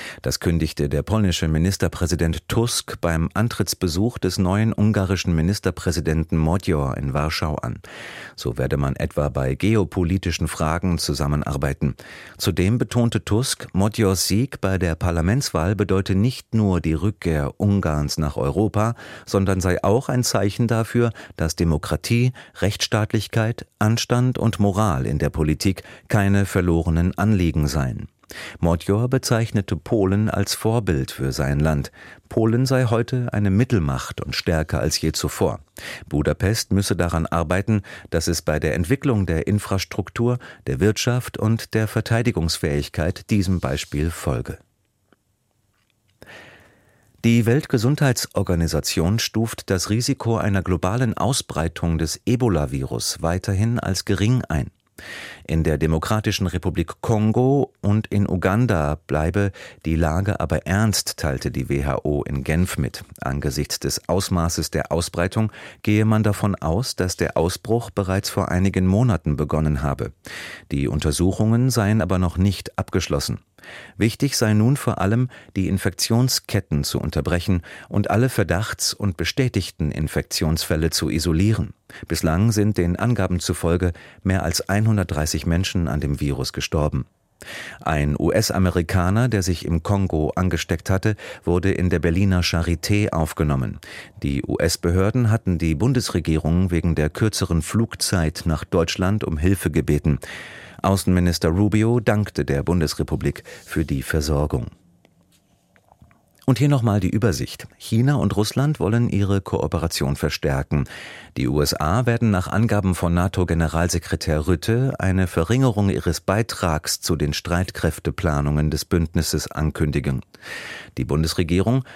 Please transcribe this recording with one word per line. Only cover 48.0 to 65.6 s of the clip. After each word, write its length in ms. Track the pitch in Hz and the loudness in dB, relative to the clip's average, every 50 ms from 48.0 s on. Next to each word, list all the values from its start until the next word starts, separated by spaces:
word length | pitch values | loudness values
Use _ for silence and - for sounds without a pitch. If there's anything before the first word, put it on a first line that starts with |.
| 151 135 120 - - - - 101 98 - 90 85 82 78 82 76 - - - 85 82 87 107 117 | 2 2 2 0 -4 -4 -2 -2 0 2 2 2 2 2 0 0 -2 -2 0 2 2 2 2 2
stuft 500 | - - - 110 113 113 - - - - | 0 -2 0 -2 -2 -2 -4 -6 -4 -2
das 180 | 98 92 - - | -2 -2 0 0
Risiko 480 | 107 120 120 - 135 - - 117 113 95 | 0 0 0 0 -2 -2 0 0 0 2
einer 240 | 76 104 98 98 | 2 2 2 2
globalen 560 | 87 - 92 80 - 90 104 123 131 113 - - | 2 0 0 0 0 0 0 0 0 0 0 0
Ausbreitung 800 | 80 113 139 - - - - 76 80 82 - - - 85 82 78 | 0 0 0 -2 -4 -4 -4 -2 -2 -2 -2 -2 0 0 0 0
des 240 | 80 80 - - - | 0 -2 -4 -4 -2
Ebola-Virus 920 | - 123 120 127 113 92 78 73 65 67 67 67 - 60 58 - - - - | 0 0 2 2 2 2 2 0 0 -2 -4 -4 -4 -6 -6 -4 -6 -4 -2
weiterhin 580 | 82 82 87 95 - - 98 92 107 117 120 120 | -2 -2 -2 0 0 0 0 0 0 0 0 -2
als 260 | - - 95 - - | -2 -2 -4 -4 -2
gering 380 | - 101 - 101 110 131 123 - - | -2 0 2 2 2 2 2 0 0
ein. 220 | 80 73 60 - - _ _ _ _ - - - - - - - - - - | -2 -2 -2 -4 -8 _ _ _ _ -20 -18 -16 -16 -16 -16 -16 -18 -16 -6
In 180 | - 80 80 80 | -2 0 0 2
der 140 | 82 76 71 | 2 2 2
Demokratischen 680 | 80 80 80 80 82 - 110 107 - 110 98 - 101 87 | 2 2 2 0 0 0 -2 0 0 0 -2 0 -2 -2
Republik 540 | - 87 - 92 - - 82 - - - | -2 -2 -2 -2 -2 -2 -4 -4 -6 -6
Kongo 720 | - - 117 107 107 110 110 123 123 131 139 139 - - _ _ | -2 0 2 2 2 2 4 4 2 4 2 2 0 -2 _ _
und 260 | - 101 101 110 107 - | 0 0 0 0 0 0
in 220 | - 101 101 - | 0 0 0 0
Uganda 640 | - 90 - 95 95 113 127 117 104 82 73 73 76 - - - | 0 0 2 2 2 2 2 2 2 2 2 0 -2 -4 -4 -2
bleibe 440 | 67 76 78 82 85 101 101 98 - - - - - - - | -2 0 0 0 0 0 0 0 -2 -6 -14 -20 -20 -10 -4
die 100 | 80 82 | -2 0
Lage 440 | 80 85 78 76 87 98 101 98 - | 2 2 2 0 0 0 -2 -2 -2
aber 280 | - 80 80 - - - | -2 -2 -2 -2 0 0
ernst, 500 | 92 101 110 110 101 - - - - - | 0 2 2 2 0 -2 -4 -6 -6 -4
teilte 340 | - 78 67 64 - 65 | -4 -2 -2 -2 -4 -4
die 180 | 62 67 64 62 | -4 -4 -2 -2
W 160 | 69 69 69 | -2 0 0
H 140 | 71 64 - - | 0 -2 -2 -2
O 200 | 73 73 71 - | -2 -2 -2 -2
in 200 | - 69 69 65 | -4 -4 -4 -2
Genf 340 | - 78 82 90 - - - | 0 2 2 2 0 0 -2
mit. 260 | 67 57 - - - - - - | -4 -4 -4 -8 -14 -16 -14 -8
Angesichts 600 | - 65 67 71 73 73 65 73 73 - - - | -6 -6 -4 -4 -4 -2 -2 -4 -4 -4 -6 -6
des 280 | - 69 - - - - | -4 -4 -4 -4 -2 -2
Ausmaßes 640 | 85 95 98 - 98 87 82 85 - - 80 - | -2 0 0 0 0 0 0 0 -2 -2 -4 -2
der 200 | - 78 62 - | -2 -4 -2 -2
Ausbreitung 600 | - 82 85 - - - 87 95 - 113 110 104 - - | -2 -2 -2 -2 -2 -2 -2 -2 0 -2 -2 -2 -4 -10